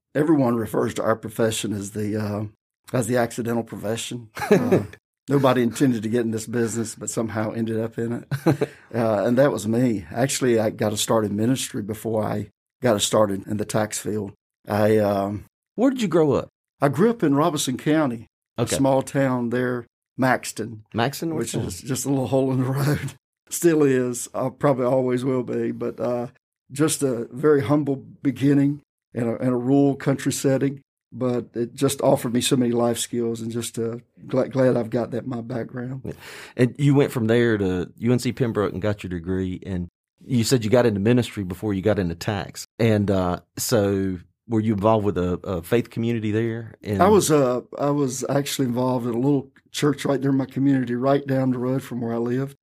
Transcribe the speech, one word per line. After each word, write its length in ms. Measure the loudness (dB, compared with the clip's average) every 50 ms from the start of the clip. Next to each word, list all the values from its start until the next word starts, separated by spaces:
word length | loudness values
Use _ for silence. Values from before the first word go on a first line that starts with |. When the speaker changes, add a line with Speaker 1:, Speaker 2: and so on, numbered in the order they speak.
| _ _ -2
Speaker 1:
everyone 400 | 0 2 4 4 4 4 2 2
refers 400 | 0 -2 -2 -2 -2 -2 -2 -2
to 80 | -2 0
our 120 | 0 0
profession 580 | 0 -2 -6 -4 -2 0 0 0 -2 -4 -4 -4
as 180 | -6 -8 -8
the, 280 | -8 -6 -6 -4 -4 -4
uh, 260 | -4 -4 -4 -6 -6 -8 -10 _ _ _ _ _ _ -6
as 140 | -4 -4 -2
the 120 | 0 0 0
accidental 460 | 0 0 -2 -4 -4 -2 -2 -2 -4
profession. 640 | -6 -8 -8 -6 -4 -4 -4 -6 -8 -10 -12 -14 -14 -12 -6 0 4
Uh, 300 | 4 4 4 4 2 2 2 0 -8 -18 _
Speaker 2:
<laughs> 240 | _ _ _ _ 0
Speaker 1:
nobody 320 | 2 4 4 4 4 4
intended 400 | 2 0 2 2 2 2 2 2
to 80 | 0 -2
get 120 | 0 0
in 100 | 0 0
this 160 | -2 -4 -6 -4
business, 480 | -2 -2 -2 -2 -2 -4 -6 -6 -8
but 160 | -10 -12 -8
somehow 400 | -4 -4 -4 -4 -4 -4 -4 -4
ended 280 | -4 -4 -4 -2 -2 -2
up 200 | -4 -4 -4 -4
in 260 | -4 -4 -4 -6 -6 -6 -6 -2 2
it. 240 | 2 2 2 0 -6 -6
Speaker 2:
<laughs> 60 | -10 -16 -6 -2
Speaker 1:
Uh, 300 | 0 0 2 2 2 2
and 120 | 2 4 4
that 140 | 4 4
was 160 | 2 0 -2 0
me. 380 | 0 2 2 2 0 -2 -4 -6
Actually, 480 | -2 -2 0 0 0 0 2 2 4 4
I 120 | 2 0
got 200 | -2 -2 -2 -2
to 80 | -2 -2
start 280 | -2 0 0 0 0
in 100 | 0 -2
ministry 460 | 0 0 0 0 -2 -4 -6 -8 -8
before 420 | -8 -8 -8 -8 -6 -4 -2 -2 -2
I 260 | -2 -4 -6 -8 -10 _ _ _ _ _ _
got 120 | 0 2 2
to 60 | 2
start 300 | 0 2 2 2 2 2
in, 140 | 0 -4 -6
in 120 | -6 -6 -6
the 80 | -4
tax 340 | -2 -2 -2 -2 -2 -4 -6
field. 320 | -6 -4 -4 -4 -6 -8 -10 _ _ _ _ _ _
I, 340 | -4 0 2 4 4 4 4
um, 460 | 4 2 2 0 -2 -2 -4 -8 -10 -14 _ _ _ _ _
Speaker 2:
Where 140 | 0 2 2
did 120 | 2 2
you 60 | 0 2
grow 240 | 4 4 4 4
up? 160 | 2 2 0 -4 _ _ _ _ _ _
Speaker 1:
I 80 | 0 0
grew 220 | 2 4 2 2
up 120 | 2 2
in 140 | 2 2 2
Robeson 420 | 4 2 2 0 -2 -2 -4 -4 -4
County, 500 | 0 0 2 2 2 0 -2 -6 -10 -16 _ _ _ _ _ -4
Speaker 2:
Okay. 160 | -2 -2 0
Speaker 1:
a 40 | 2
small 240 | 2 4 4 2
town 480 | 0 0 0 0 0 0 0 -2 -2 -2
there, 360 | -2 -2 -2 -2 -2 -4 -8 -12 _ _ _ _ _ 0
Maxton. 680 | 2 2 2 2 0 -4 -8 -8 -8 -8 -10 -14 -16 _ -4
Speaker 2:
Maxton, 360 | -2 -2 -2 -2 -4 -6 -6
North 100 | -4 -4
Speaker 1:
Which 120 | -4 -4 -4
Speaker 2:
Carolina. 140 | -4 -4 -6
Speaker 1:
is 140 | -8 -10
just 240 | -8 -6 -6 -4 -2
a 40 | -2
little 180 | -2 -2 0 0
hole 260 | 2 2 2 2 0
in 100 | 0 0
the 60 | 0
<laughs> 20 |
road. 440 | 0 0 0 0 0 0 -2 -6 -10 -14 _ _ _ _ _ _
Still 340 | -4 0 2 4 4 6 4
is. 460 | 4 4 2 0 -2 -4 -6 -8 -8 -6
Uh, 160 | -4 -4 -4
probably 360 | -2 0 2 2 2 2 2
always 400 | 2 2 2 2 2 0 0 0
will 180 | 0 -2 -2 -2
be. 280 | -2 -4 -2 -2 -2
But, 280 | -4 -4 -6 -6 -6 -4
uh, 280 | -4 -4 -4 -4 -6 -8 -12 _ _ _ _ _ _ -10
just 320 | -4 0 0 0 0 0 0
a 240 | -2 -2 -2 -6 -8
very 320 | -6 0 2 4 4 4 4
humble 340 | 2 2 0 2 0 -4 -4
beginning 840 | -6 -12 -12 -6 -4 -4 -2 2 2 4 4 4 4 2 0 -4 -8 _ _ _ _ _ -8
in 140 | -4 -4 -4
a, 80 | -4 -2
in 120 | -2 -2
a 80 | -2 0
rural 380 | 0 2 4 4 4 4 2
country 360 | 0 0 -2 -2 -2 -2 -4
setting. 480 | -2 0 0 0 2 2 0 -2 -4 -6 -12 _ _ _ _ _
But 360 | -8 -4 -2 -2 -2 -2 -4 -6 -6
it 200 | -6 -6 -6 -2
just 280 | 0 0 0 0 0
offered 320 | 2 2 2 2 2 0 0
me 80 | 0
so 160 | 0 2 2 2
many 160 | 2 2 2
life 240 | 2 2 2 0 -2
skills, 420 | -4 -4 -4 -2 -2 -2 -4 -4
and 100 | -6 -6
just, 300 | -6 -6 -8 -8 -6 -6
uh, 200 | -6 -6 -6 -8 -12 _ _ -20 -10 -4
gla-, 220 | -2 -2 -2 0
glad 260 | 0 2 2 4 4
I've 140 | 2 0 -2
got 220 | -2 -4 -4 -4
that 120 | -4 -6 -6
in 60 | -6
my 100 | -8 -8
background. 640 | -8 -8 -8 -8 -8 -8 -10 -10 -10 -10 -10 -10 -10
Speaker 2:
Yeah. 80 | -12 -12 -12 -14 -18 -18 -18 -18 -8 -2 2
And 180 | 2 2 2 4
you 160 | 4 4 6
went 200 | 6 4 2 0
from 140 | 0 0 2
there 300 | 4 4 4 4 2 2
to 320 | 0 0 0 -2 -4 -6 -8
U 160 | -4 0 2
N 80 | 2 2
C 140 | 0 -2 -2
Pembroke 400 | -2 -2 -2 0 0 -2 -2 -2
and 80 | -2
got 200 | -2 -2 -4 -4
your 80 | -6 -8
degree. 520 | -8 -6 -4 -4 -2 -2 -2 -4 -6 -8 -8
And 220 | -6 -6 -6 -6 -8 -10 _ _ _ _ _ -8
you 180 | -2 0 0 2
said 220 | 2 2 2 2
you 40 | 4
got 160 | 4 4 6
into 140 | 4 2 2
ministry 460 | 2 4 4 4 2 0 -4 -8 -8
before 280 | -6 -6 -6 -4 -2 -2
you 80 | 0
got 180 | 2 2 2 2
into 160 | 0 -2 -4
tax. 500 | -4 -4 -4 -4 -4 -4 -8 -10 -14 -16 -10 _ 0
And, 300 | 2 4 4 4 4 2
uh, 320 | 2 2 2 0 -2 -4 -6 _ _
so 600 | -8 -4 0 2 2 2 2 0 0 -2 -2 -4 -6 -10 _ _ _ _ -2
were 100 | 0 0
you 140 | 2 2 2
involved 320 | 2 4 4 4 4 4
with 120 | 2 0 0
a, 220 | 0 0 -2 -2 -4
a 180 | -4 -6 -6
faith 280 | -2 0 0 0 0 -2
community 420 | -4 -4 -2 -2 -2 -2 -2 -2
there? 440 | 0 0 0 -2 -4 -6 -10 -14 -18 -12 -6
And 180 | -2 2 4
Speaker 1:
I 60 | 4 6
was, 240 | 6 6 4 4
uh, 300 | 4 4 4 2 0 -2 -4 -8 -8 -4
I 120 | -2 -2
was 340 | 0 0 0 -2 -4 -4 -4 -2
actually 400 | -2 -2 -2 -2 -2 -2 -2 0
involved 380 | 0 0 0 0 0 -2 -2
in 80 | -2 -2
a 60 | 0
little 320 | 2 2 2 0 -2 -4 _ _ _ _
church 320 | -6 -2 0 0 0 0 0
right 160 | -2 -2 0
there 120 | 0 2
in 60 | 2 0
my 80 | 0
community, 500 | -2 -2 0 2 4 4 2 2 0 -2
right 300 | 0 2 2 2 2 0
down 260 | 0 0 0 2 0
the 80 | 0 0
road 220 | -2 -2 -2 -4
from 200 | -4 -6 -8 -6
where 120 | -4 -4 -2
I 40 | -2
lived. 400 | -2 -2 -2 -2 -4 -4 -8 -14